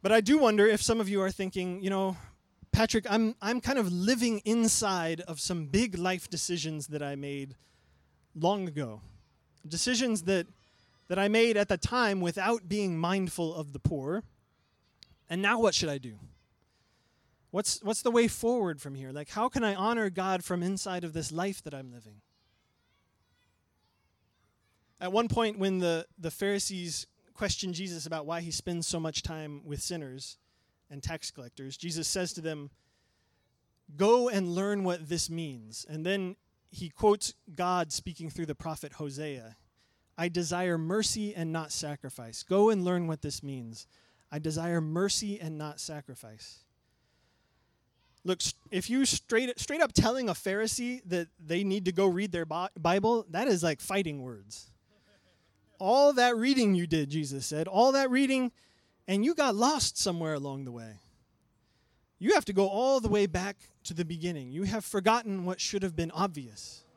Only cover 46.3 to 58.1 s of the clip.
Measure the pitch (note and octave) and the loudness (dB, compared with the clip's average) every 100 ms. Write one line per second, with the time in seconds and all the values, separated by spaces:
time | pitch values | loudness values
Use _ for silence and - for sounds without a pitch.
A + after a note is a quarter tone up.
46.3 | G#2+ - - _ _ _ _ _ _ _ | -20 -20 -20 _ _ _ _ _ _ _
47.3 | _ _ _ _ _ _ _ _ _ F3+ | _ _ _ _ _ _ _ _ _ -4
48.3 | F#3 - - - F#3 - B3+ C4+ - _ | -2 -2 -6 -6 -6 0 2 2 0 _
49.3 | A#3 B3+ B3 - D4 D4 - A3 C4 A#3 | 0 0 -6 -6 0 2 4 4 2 0
50.3 | E3+ - G3+ A3 - A#3+ B3+ F#3 F3+ E3+ | -2 -2 -2 -2 -2 -4 -6 -2 -4 -4
51.3 | _ D#3 F3 G3+ G3 F#3 F3 G3 F3+ G#3 | _ -4 -2 0 0 0 2 2 2 -2
52.3 | F3 D#3+ D#3+ F#3 - E3 F#3+ G#3+ A#3 F#3+ | -2 -4 -4 -4 -2 2 4 4 2 0
53.3 | E3+ C4+ F#3 E3 C#3+ - G3 E3+ C#3+ B2+ | -2 2 2 2 0 -2 -2 -2 -4 -8
54.3 | A2 G2 - - _ _ _ _ _ _ | -12 -16 -18 -20 _ _ _ _ _ _
55.3 | _ _ _ _ _ F#3+ B3+ C#4+ C4 B3 | _ _ _ _ _ 4 8 8 8 4
56.3 | A#3 B3 C4 A3 F#3 E3+ D#3+ C#3 D#3 D3 | 6 4 6 6 4 4 2 2 -2 -4
57.3 | C3+ - D3+ E3 F#3+ B3+ C4+ C4+ | -6 -4 -4 0 6 6 6 4